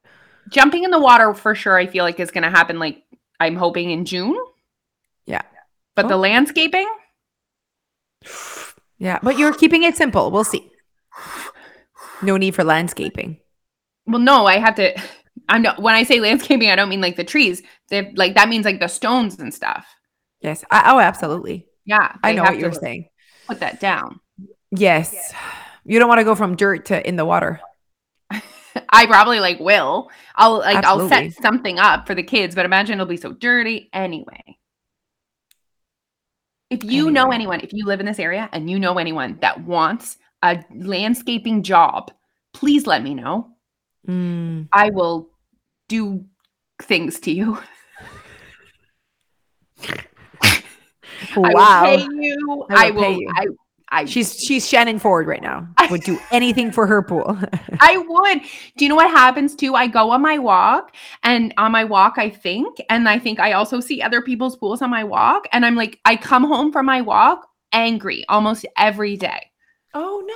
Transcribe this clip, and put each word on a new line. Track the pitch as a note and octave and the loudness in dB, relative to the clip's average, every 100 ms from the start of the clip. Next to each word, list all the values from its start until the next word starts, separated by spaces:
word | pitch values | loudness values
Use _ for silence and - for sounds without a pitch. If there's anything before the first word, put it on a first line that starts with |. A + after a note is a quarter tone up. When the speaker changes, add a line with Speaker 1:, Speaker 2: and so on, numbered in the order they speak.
| _ _ _ _ - | _ _ _ _ -4
Speaker 1:
Jumping | C4+ C#4+ E4+ | 4 4 4
in | F#4 | 0
the | E4 | 4
water | C4 A#3 A3 | 6 6 6
for | G3+ G#3+ | 2 -4
sure, | G#3 G3+ F#3 | -2 2 2
I | F3+ | 2
feel | F#3 | -2
like | F3 E3+ | -2 -4
is | E3+ | -6
gonna | F3+ E3 | -2 2
happen, | F3+ E3+ E3 | 2 2 -2
like, | D#3 - _ _ _ - | -6 -8 _ _ _ -4
I'm | E3 F3 | -4 0
hoping | F3 F3 F3 | -2 -2 -6
in | E3 | -6
June. | F3 F3+ G3+ A4 B4+ _ _ _ _ _ _ _ - | -6 -6 -4 -6 -8 _ _ _ _ _ _ _ -10
Speaker 2:
Yeah. | - - - _ _ _ | -10 -10 -20 _ _ _
Speaker 1:
But | - G#3+ | -4 -2
the | |
Speaker 2:
Oh. | F#3+ | 0
Speaker 1:
landscaping? | G3 A#3 D4 D#4+ D#4+ F#4 G#4 A4 _ _ _ _ _ _ _ _ _ _ _ _ - - - - - _ _ - | 2 2 0 -2 -2 -2 -4 -10 _ _ _ _ _ _ _ _ _ _ _ _ -20 -18 -18 -18 -20 _ _ -10
Speaker 2:
Yeah, | F#3 F3 | -6 -4
but | A#3 C4+ | -2 0
you're | D4+ | 0
keeping | D4 D#4+ E4 | 4 4 4
it | E4+ E4 | 2 0
simple. | C#4+ F#3+ F#2+ | 0 0 0
We'll | G3 | -2
see. | - - - _ _ _ _ - - - - - - _ _ _ - - | -2 -6 -10 _ _ _ _ -20 -18 -16 -16 -20 -20 _ _ _ -20 -6
No | G3 F#3+ | -2 0
need | F#3+ | 0
for | F#3 | 0
landscaping. | D#3+ D#3+ E3+ - - - - D#3 _ _ _ _ _ _ - | 2 2 0 -6 -10 -8 -12 -14 _ _ _ _ _ _ -4
Speaker 1:
Well, | A#3+ | 2
no, | B3 C4+ G3 | 6 6 6
I | G3 | 4
have | A3+ G#3+ | 2 2
to, | F#3+ - - - _ - - | -2 -2 -14 -20 _ -14 0
I'm | A3+ | 2
not, | A3 - | 2 0
when | A3 | 2
I | A3 | 2
say | A#3+ A#3+ | 4 2
landscaping, | G#3+ C#4 - C4 G#3+ | 2 0 0 2 2
I | F#3+ | 2
don't | G3+ | 0
mean, | G3 | -2
like, | F3+ F3 | -4 -4
the | |
trees. | E3+ D4+ A3 F3+ _ _ - | -4 0 0 -2 _ _ -8
They're, | G3+ G3 | -6 -6
like, | - F#3 G3+ | -2 2 4
that | G#3+ | 4
means, | A3+ | 2
like, | G#3 G3 | -2 -2
the | F3 | -6
stones | - A#3 B3+ G#3+ F3+ | -4 -2 -2 -2 -6
and | C3 | -14
stuff. | - - - - _ _ _ _ _ | -10 -10 -10 -14 _ _ _ _ _
Speaker 2:
Yes. | D#3 D#3+ - | -10 -10 0
I, | A3 - | 4 6
oh, | C4 | 6
absolutely. | F#3+ - D#3 E3+ - F3 _ _ | 4 0 -6 -6 -8 -12 _ _
Speaker 1:
Yeah, | G3 G#3 - - | -2 0 0 -2
Speaker 2:
I | G#3 | -2
Speaker 1:
they | G#3+ | 2
Speaker 2:
know | |
Speaker 1:
have | F#3 | 0
Speaker 2:
what | A#2+ | 0
you're | E3+ | -6
Speaker 1:
to | D#3 | -6
Speaker 2:
saying. | A#2+ B2 - _ _ _ - | -10 -12 -16 _ _ _ -14
Speaker 1:
put | - | -10
that | D#3+ - | -10 -6
down. | G3 D#3+ B1 - _ - G3 _ - | -4 -4 -6 -16 _ -20 -20 _ -10
Speaker 2:
Yes. | F#3 G3 D#3+ E3 - - - - - - - | 0 2 2 -2 -10 -14 -16 -16 -18 -20 -20
You | - A3+ | -2 2
don't | A#3+ | 6
wanna | A#3 | 4
go | A3 | 4
from | G3+ G3 F3+ | 0 -2 0
dirt | G3 F3 - | -2 -2 -4
to | F#3 - | -4 -4
in | F3+ | -4
the | |
water. | D#3+ F3 E3+ E3+ - _ _ _ _ _ - | 0 0 -2 -8 -16 _ _ _ _ _ -16
Speaker 1:
<laughs> | G#3 - - - - - | -16 -16 -20 -14 -10 6
I | A3 A#3 | 6 8
probably, | G3+ A3+ A3+ | 6 6 4
like, | F3+ F3 | 0 0
will. | E3+ G3+ C#3 F#3 - - - | 2 4 4 -2 -6 -20 -10
I'll, | - A3+ A3 | 4 4 4
like, | - F#3+ | 0 2
I'll | F#3 F#3+ F#3 | 2 0 2
set | G#3 | 0
Speaker 2:
Absolutely. | D#3+ - | 0 -4
Speaker 1:
something | A3+ B3 G3+ F3 | -2 -2 -4 0
up | G3+ D#3 - | 2 2 -4
for | |
the | F3+ | -8
kids, | F3+ A3+ F3+ | -4 -2 -2
but | F3+ | -2
imagine | F3+ F#3+ G#3 | 0 0 0
it'll | G3+ F3+ | -6 -6
be | E3+ | -8
so | - | -10
dirty | - A#3+ B3 A3+ A3 _ | -8 -2 0 -2 -6 _
anyway. | F#3+ F#3 D#3 - - - _ _ _ _ _ _ _ _ _ _ _ _ _ _ _ _ _ _ _ _ _ - | -8 -8 -10 -16 -20 -20 _ _ _ _ _ _ _ _ _ _ _ _ _ _ _ _ _ _ _ _ _ -10
If | B3 | -10
you | G#3+ C4+ D#4+ | -4 -2 2
know | C#4 C4 | 2 2
Speaker 2:
Anyway. | A#3 | 0
Speaker 1:
anyone, | G3+ F3 | -4 -8
if | - | -8
you | G#3+ G3 | -8 -6
live | G3 | -4
in | G3+ | -6
this | G#3 | -6
area | E3 G3 A3 | -6 -6 -8
and | D#3+ D#3+ | -10 -6
you | G3 | -4
know | F#3 F3+ | -2 -2
anyone | E3 D#3+ B2 D#2+ | -4 -6 -8 -2
that | F#2 - | -4 -4
wants | E3 E3+ D#3+ A#3 - - _ - | -6 -2 -2 -2 -12 -20 _ -2
a | F3 F3 - | -2 -2 -8
landscaping | A#2 F#3 F#3 G#3+ A#3 - A#3 A3+ A3 | -16 -8 -6 -4 -4 -4 -6 -2 -4
job, | F3 F3 D#3 - - _ _ _ _ | 2 4 4 0 -12 _ _ _ _
please | - C#4+ C#4+ G#3 | -6 0 0 2
let | C#3+ | -2
me | C3+ | -2
know. | C3+ B2+ G#3 - _ _ _ _ _ - | -8 -6 -8 -8 _ _ _ _ _ -8
Speaker 2:
Mm. | F3+ F3 E3+ E3 D#3+ D#3 | -6 -4 -6 -8 -10 0
Speaker 1:
I | G3+ G#3+ | 2 2
will | G3 E3+ E3 E3 _ _ _ _ _ - | 0 -4 -6 -10 _ _ _ _ _ -8
do | A3 G3+ F#3+ F#3+ _ _ _ _ _ | -6 -6 -8 -12 _ _ _ _ _
things | - F3+ D3 - | -4 -4 -4 -8
to | C3 | -6
you. | E3+ A3 G#3+ | -4 -4 -6
<laughs> | - _ _ - - - - - - _ _ _ _ _ _ _ _ _ _ _ _ _ - - - _ _ - - - - _ _ _ - - F#3+ G#3 | -14 _ _ -20 -20 -20 -20 -20 -20 _ _ _ _ _ _ _ _ _ _ _ _ _ -12 -12 -14 _ _ -4 -2 -2 -8 _ _ _ -20 -20 -6 0
Speaker 2:
Wow. | F3 E3+ G#3 F#3+ | 4 8 8 8
Speaker 1:
I | C4+ C#4 | 6 4
will | C#4 | 0
pay | - | -6
you. | D4 C#4+ D4 | -6 -6 -8
Speaker 2:
I | |
will | C#4+ - | -8 0
Speaker 1:
I | G3+ A3+ | 4 4
will, | G#3 | 2
Speaker 2:
pay | G3 F#3 | -2 -2
you. | - | -4
Speaker 1:
I, | F3 G3+ - _ _ - | -4 -6 -8 _ _ -6
I | D#3 | -4
Speaker 2:
She's, | D3 B3 G#3+ - | -2 -4 -4 -6
she's | - C4+ - | -4 -4 0
Shannon | A#3+ A#3 G#3+ | 2 2 0
Ford | G#3+ E3+ D#3 | 0 0 -2
right | - | -6
now. | - C2 E3+ | -8 -10 -2
Speaker 1:
<laughs> | - | 0
I | E4 | 2
Speaker 2:
Would | F3 | 0
do | F#3+ F3 - | -4 -8 -2
anything | A#3+ B3 A#3+ A#3 | 0 2 0 -2
for | A#3 G3+ | -2 0
her | G#3 | 0
pool. | - E3+ - G3+ G3+ F3 | 0 -4 -4 -6 -6 -8
<laughs> | - - | -8 4
Speaker 1:
I | E4 F#4 | 4 4
would. | E4 F4 G4 E4 - - - - | 0 0 2 0 -6 -20 -16 -2
Do | |
you | C#4+ | 0
know | D#4 | 4
what | E4+ | 4
happens | D#4+ B3+ C4 C#4 | 6 4 4 -4
too? | - C4+ | -2 -2
I | C4 B3 | 0 0
go | A3+ A3 | 0 2
on | B3+ | 2
my | D#4 D4+ | 0 0
walk, | A#3+ F#3 G3 D4+ - - - - | 2 2 4 0 -4 -20 -20 -4
and | A#3 A#3+ A3 - | 0 0 0 0
on | A3 | 0
my | A3+ | 0
walk, | A3 G3 G#3 B3+ | 2 4 4 2
I | G#3+ | -6
think, | - F3+ G3+ D4 - - | -6 -8 -6 -8 -10 -4
and | A3+ A#3 | 0 2
I | A3+ | 0
think | A#3+ G#3+ | -2 -2
I | G3+ | 0
also | G3 A3 B3 | 0 -2 -6
see | B3 C4 | -6 -6
other | A3+ A#3+ | -4 -4
people's | B3+ A#3 B3+ B3+ | -4 -6 -6 -6
pools | G3+ A#3+ | -6 -4
on | B3+ | -4
my | A#3 | -4
walk, | G#3 - A#3 G4 - | -4 0 2 0 0
and | A#3+ | 0
I'm | A#3 | 2
like, | A#3 A3+ - | 0 -4 0
I | A3 A3+ | 0 0
come | - B3 | 2 2
home | D4 C#4 D4 | 2 0 0
from | D4 C4+ | 0 0
my | B3+ | -2
walk | A3 G#3 B3 F4 - _ - | 0 4 4 2 -8 _ -4
angry | A3+ A3+ A3+ F#3 G2+ - | -2 0 -2 -6 -8 -2
almost | G#3 G#3+ A3 - - | 0 0 -4 -8 0
every | G#3+ G3+ G#3 G3+ | 0 0 -6 -4
day. | F#3 - - _ _ _ _ | -8 -8 -16 _ _ _ _
Speaker 2:
Oh, | D4 F4+ G4+ F#4+ | -10 -8 -10 -12